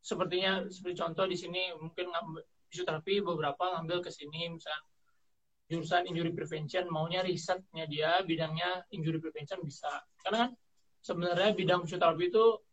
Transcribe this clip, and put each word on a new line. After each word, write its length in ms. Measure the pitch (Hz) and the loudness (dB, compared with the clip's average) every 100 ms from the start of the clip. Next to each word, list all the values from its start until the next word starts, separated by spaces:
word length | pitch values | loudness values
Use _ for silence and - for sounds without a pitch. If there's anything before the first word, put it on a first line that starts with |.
Sepertinya, 580 | - 185 180 175 190 190 170 | -4 -2 0 2 2 2 -2
seperti 320 | - 180 175 | -8 -8 -4
contoh 240 | 170 165 190 | -2 0 0
di 80 | |
sini 400 | 180 170 175 185 160 | 0 -4 -4 -4 -6
mungkin 320 | 160 - 175 | -10 -6 -4
ngambil 280 | 170 170 160 - _ _ | -4 -6 -10 -12 _ _
fisioterapi 560 | 170 180 156 190 202 180 | -6 -2 -2 2 2 2
beberapa 480 | 165 147 139 180 | 0 0 0 0
ngambil 320 | 170 165 175 180 | 0 0 -2 -2
ke 40 | |
sini, 400 | - 147 156 170 | -10 -10 -6 -6
misalnya 280 | 165 151 151 - _ _ _ _ _ _ _ _ | -6 -8 -8 -8 _ _ _ _ _ _ _ _
jurusan 400 | 165 156 175 175 | -4 2 2 2
injury 240 | 165 165 | 0 0
prevention, 560 | 165 156 160 151 185 175 | -2 -4 -4 -2 -2 0
maunya 320 | 160 165 185 185 | 0 0 0 0
risetnya 640 | 156 - 185 - 160 160 | 0 0 -2 -2 -8 -6
dia, 320 | 147 156 175 | 0 4 4
bidangnya 640 | 190 165 160 156 175 185 - | 2 0 0 0 -2 -2 -6
injury 240 | 202 156 160 | -4 -2 -2
prevention 400 | 160 151 147 190 160 | -4 -8 -8 -6 -8
bisa. 240 | - 151 143 - _ | -8 -6 -8 -10 _
Karena 240 | 190 214 247 | 0 2 2
kan 40 | 247 _ _ _ _ | -2 _ _ _ _
sebenarnya 560 | - 170 175 175 202 185 | -6 -2 0 4 4 4
bidang 320 | 170 180 170 | 4 2 2
fisioterapi 400 | 180 170 160 180 | 2 4 4 2
itu 160 | 214 226 220 _ | 6 6 6 _